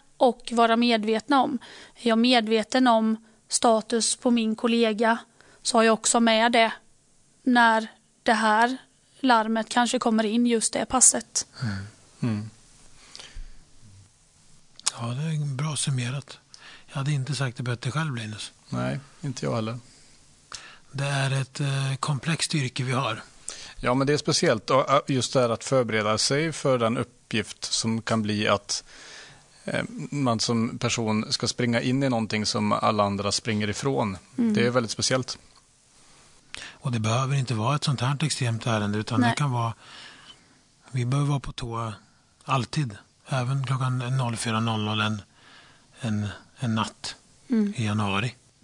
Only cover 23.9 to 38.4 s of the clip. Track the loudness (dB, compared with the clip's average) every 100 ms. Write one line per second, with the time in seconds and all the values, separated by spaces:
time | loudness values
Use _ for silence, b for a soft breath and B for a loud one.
23.9 | 2 2 0 0 2 2 2 2 2 4
24.9 | 2 2 0 0 2 2 0 0 0 2
25.9 | 2 2 0 0 0 -2 -2 0 2 2
26.9 | 0 -4 _ -6 -4 -4 -8 -6 -2 -2
27.9 | -2 -2 -2 0 0 0 0 -2 -10 B
28.9 | B B B B B B -16 -6 -6 -6
29.9 | -10 -8 -4 -2 0 0 0 -2 -4 -4
30.9 | -2 -2 -2 -2 -4 -4 -2 0 0 0
31.9 | 0 0 0 -2 -2 -2 -2 0 0 2
32.9 | 2 2 0 -2 -2 -2 -2 -2 -2 -2
33.9 | -2 -2 -6 -8 -2 0 2 2 2 -2
34.9 | -2 -2 -2 -4 -10 -18 _ _ _ _
35.9 | _ -20 -20 -20 -20 _ B B B -4
36.9 | -2 0 0 0 0 -2 -2 0 0 -2
37.9 | -2 -2 -2 -2 -2